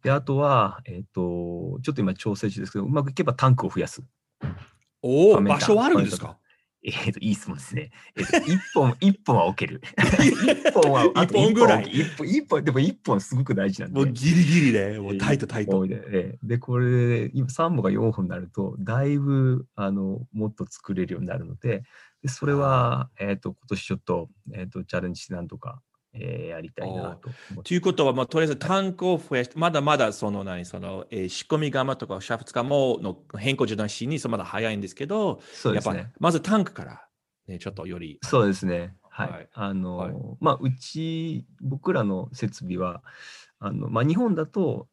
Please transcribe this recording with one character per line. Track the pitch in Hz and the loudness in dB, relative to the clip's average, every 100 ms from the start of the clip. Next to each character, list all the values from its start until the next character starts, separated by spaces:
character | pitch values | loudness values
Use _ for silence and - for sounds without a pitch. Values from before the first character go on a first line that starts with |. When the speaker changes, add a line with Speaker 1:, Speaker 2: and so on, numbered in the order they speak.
Speaker 1:
で、 | 131 | 2
あ | 139 | 0
と | 135 139 | 2 2
は、 | 143 127 98 - | 4 4 4 -2
え | - 87 | -12 -12
っ | 98 | -8
と、 | - 87 87 85 85 87 92 | -4 -2 -4 -6 -6 -8 -6
ち | 127 | -6
ょ | |
っ | |
と | 139 | -2
今 | 95 | -2
調 | 95 110 | -2 -4
整 | 101 107 | -2 -4
中 | 101 | -4
で | 98 | -8
す | |
け | 104 | -6
ど、 | |
う | 101 | -2
ま | 147 | 0
く | 139 | -2
い | |
け | 135 | 0
ば | 151 | -2
タ | 123 131 | 4 4
ン | |
ク | 131 | 4
を | - | 2
増 | - | -4
や | - | -6
す。 | - 131 _ _ _ - - - _ _ _ | -8 -20 _ _ _ -10 -10 -18 _ _ _
Speaker 2:
お | 123 135 196 | 0 6 8
ー、 | |
Speaker 1:
フ | 214 | 8
ァ | |
ー | |
メ | 98 | 6
ン | 143 | 2
タ | |
ー。 | |
Speaker 2:
場 | - | 4
所 | 214 | 4
は | |
あ | 269 | 6
る | 349 | 4
ん | |
で | 127 | 2
す | - | -2
か？ | - - _ _ _ _ | -8 -14 _ _ _ _
Speaker 1:
え | - | -8
ー | - - | -4 -4
と、 | - | -4
い | 110 | -2
い | |
質 | 101 - | -2 -4
問 | - | -12
で | |
す | - | -8
ね。 | 123 - - - - | -8 -10 -18 -16 -8
え | |
っ | 180 | 0
と、 | 339 | 0
一 | - 185 - | 2 0 2
本、 | - 131 - | 2 2 4
<laughs> | |
一 | 196 196 | 4 4
本 | - 117 | 2 4
は | 85 | 4
置 | - | 0
け | 85 | -6
る。 | - - - | -8 -8 2
Speaker 2:
<laughs> | 131 190 | 4 6
Speaker 1:
一 | 135 - - - - | 6 6 2 4 4
本 | 196 151 | 6 6
は、 | 135 170 | 6 6
あ | - 175 | 6 4
と | |
Speaker 2:
一 | 208 | 6
本 | - | 6
ぐ | 226 233 | 8 8
ら | 147 | 8
い。 | 101 | 2
Speaker 1:
一 | 135 156 - | 0 -2 -4
本 | 151 | 0
置 | |
け-、 | 269 | 0
一 | 294 | 2
本、 | |
一 | |
本、 | 151 | 0
で | 147 | 2
も | 131 | 2
一 | 160 | 2
本 | - - 104 | 0 0 0
す | - | 0
ご | 123 | -2
く | 135 | 0
大 | 101 98 | 0 0
事 | 95 | -2
な | 92 | -4
ん | |
で。 | 113 | 0
Speaker 2:
も | 135 | 2
う | |
ギ | 117 143 | 2 4
リ | 170 | 6
ギ | 151 175 | 6 6
リ | 143 | 6
で、 | 107 98 107 | 4 0 -4
も | 98 | -4
う | 101 | -2
タ | 98 | 2
イ | 143 | 0
ト、 | 110 | 0
Speaker 1:
え | |
ー、 | |
Speaker 2:
タ | 117 | -4
イ | 101 | 0
ト。 | |
Speaker 1:
も | 98 | 2
う | 95 | 0
ね、 | - - | -4 -2
え | 98 92 113 | -2 -2 -8
ー、 | 107 | -4
で、 | 120 | -4
こ | - 123 | 0 0
れ、 | 123 123 120 117 113 | 2 4 4 2 0
今 | 131 131 | -2 -4
三 | - 165 | 0 0
本 | 156 | 2
が | 98 | 0
四 | 101 113 | 2 0
本 | 110 | 0
に | 92 | -4
な | 90 | -6
る | 90 | -8
と、 | - 95 - | -6 -6 -6
だ | 98 117 | -4 0
い | 139 143 | 0 0
ぶ、 | 139 139 131 127 131 - | 2 2 2 0 -4 -6
あ | 98 | -4
の、 | 98 95 98 123 | -2 -2 -6 -8
も | 107 107 | -6 -6
っ | |
と | 107 - | -6 -12
作 | - - | -12 -6
れ | 92 90 | -4 -4
る | |
よ | 87 | -4
う | |
に | 90 | -6
な | - | -6
る | |
の | 82 - | -8 -8
で、 | 123 101 - - - _ | -4 -4 -6 -20 -20 _
で、 | 139 | -8
そ | 127 143 | -4 -2
れ | |
は、 | 143 139 131 120 131 | 0 2 2 2 0
Speaker 2:
あ | 131 _ | -4 _
ー。 | 98 | -4
Speaker 1:
え | |
ー | 98 | -4
と、 | 101 | -6
今 | 95 - | -12 -8
年 | 98 | -8
ち | - | -4
ょ | 92 | -8
っ | |
と、 | - 87 82 _ - | -2 -4 -4 _ -16
え | 98 | -12
ー | 92 | -10
と、 | 92 | -10
チ | 87 90 | -6 -6
ャ | |
レ | 90 | -6
ン | |
ジ | 85 | -8
し | - | -10
て | |
な | 90 | -10
ん | 85 | -10
と | - | -12
か、 | - - _ _ _ | -14 -16 _ _ _
え | 120 85 82 82 | -12 -10 -10 -10
ー、 | |
や | 82 | -12
り | 82 | -14
た | - 95 | -12 -8
い | |
な | 92 | -8
と | |
思 | 90 | -8
っ | 87 | -12
て。 | - 123 - - | -14 -16 -14 -16
Speaker 2:
お | |
ー。 | |
と | - | -2
い | 175 | 0
う | |
こ | 180 | 0
と | 170 139 | 2 2
は、 | |
ま | 127 | 2
あ、 | 127 | 0
と | 160 | 0
り | |
あ | 160 | 0
え | |
ず | 143 | -2
タ | - 190 | -2 0
ン | 190 | 0
ク | 185 180 | -2 0
を | 170 | 0
増 | 170 131 | 0 -4
や | |
し | 123 | -4
て、 | |
Speaker 1:
は | - | -2
い。 | |
Speaker 2:
ま | 170 | 0
だ | 160 | 2
ま | 143 147 | 2 2
だ | 113 | 2
そ | 104 107 | 0 -4
の、 | 101 | -4
何、 | 98 90 | -6 -8
そ | 87 95 | -10 -12
の、 | 95 95 - | -10 -12 -10
え | 113 92 | -6 -6
ー、 | |
仕 | - | -8
込 | - 156 | -2 -2
み | 151 | 0
窯 | 135 131 131 | -2 -2 -4
と | 117 | -6
か | 95 | -10
シ | - | -6
ャ | 113 | -8
フ | |
ト | - | -4
窯 | 127 123 | -6 0
も、 | 143 131 117 | 2 2 0
の | 101 90 _ 104 | -4 -8 _ -6
変 | 113 135 | -2 0
更 | 120 | 0
じ | |
ゃ | 107 | -2
な | 104 | -6
し | - 120 | -6 -6
に、 | 156 | -4
そ | 123 | -4
う、 | |
ま | 110 | -6
だ | |
早 | 87 101 110 | -6 -4 -4
い | 104 | -4
ん | |
で | 95 | -8
す | - | -10
け | 143 | -6
ど、 | 214 202 120 - | -2 -2 -4 -12
Speaker 1:
そ | - 120 | -4 -2
う | |
で | 104 | 0
す | 104 | -2
ね。 | 92 | -4
Speaker 2:
や | |
っ | 117 | -8
ぱ、 | - | -2
ま | 170 | 0
ず | 165 | 0
タ | - 214 | 0 0
ン | |
ク | 185 | 0
か | - | -6
ら、 | 71 - - _ _ _ - | -16 -18 -20 _ _ _ -14
ね、 | 90 | -12
ち | 98 | -10
ょ | |
っ | |
と | 98 85 | -10 -12
よ | 87 | -10
り、 | 82 71 | -12 -14
あ | - | 0
の、 | |
Speaker 1:
そ | 127 | 2
う | 104 | 2
で | |
す | 95 92 | 0 -2
ね。 | 87 87 - _ | -4 -6 -16 _
は | - 104 | -8 -8
い。 | |
Speaker 2:
は | 85 | -8
い。 | 78 | -16
Speaker 1:
あ | - 101 | -10 -6
の、 | 95 90 90 | -4 -6 -8
Speaker 2:
は | 90 | -8
い。 | 67 67 123 | -10 -12 -2
Speaker 1:
ま | 160 | -2
あ、 | - | 0
う | 131 | -2
ち、 | 127 - 151 160 160 165 143 123 _ | -4 -8 -8 -6 -6 -6 -8 -12 _
僕 | 135 135 - | -8 -6 -2
ら | 160 | -2
の | 107 92 - | -2 -4 -8
設 | - - - | -6 -8 -6
備 | 92 90 | -8 -6
は、 | 90 87 - - - - - _ | -6 -8 -18 -20 -20 -20 -20 _
あ | 101 | -8
の、 | - 120 | -6 -4
ま | 113 | 0
あ、 | |
日 | 135 175 | 2 2
本 | 240 | 2
だ | 160 156 | 0 -2
と | 208 165 113 120 | -2 -2 -2 -10